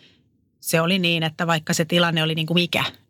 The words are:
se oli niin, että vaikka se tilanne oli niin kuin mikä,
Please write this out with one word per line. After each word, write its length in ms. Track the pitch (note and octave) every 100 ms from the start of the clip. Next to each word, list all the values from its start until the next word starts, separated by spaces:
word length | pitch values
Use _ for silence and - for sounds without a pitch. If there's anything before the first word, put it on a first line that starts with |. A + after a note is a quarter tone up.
| _ _ _ _ _ _
se 220 | - E3
oli 180 | E3 F#3+
niin, 240 | F3 E3
että 240 | D#3+ D#3 E3+
vaikka 260 | E3 D#3
se 120 | E3 D#3+
tilanne 380 | F3 F3 E3
oli 120 | D#3+ D#3+
niin 120 | D#3+
kuin 140 | E3+
mikä, 220 | E3+ B2 - - _